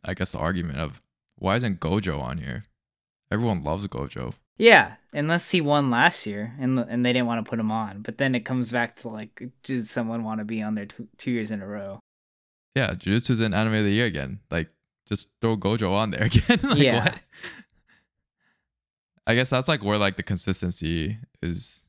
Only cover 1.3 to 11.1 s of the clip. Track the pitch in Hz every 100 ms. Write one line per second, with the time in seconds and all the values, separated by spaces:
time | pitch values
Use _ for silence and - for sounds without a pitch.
1.3 | _ 95 107 123 90 78 98 92 76 62
2.3 | 80 67 62 - _ _ _ _ _ _
3.3 | 104 117 95 71 85 101 - 69 - 60
4.3 | - _ _ 226 196 92 - _ - 151
5.3 | 170 - 185 147 147 139 120 156 - -
6.3 | 101 110 127 127 131 117 120 123 123 120
7.3 | 117 110 113 110 113 107 98 107 110 139
8.3 | 123 110 127 117 120 117 - 120 110 104
9.3 | - - _ - 131 110 - 113 117 113
10.3 | 110 107 113 107 107 101 - 107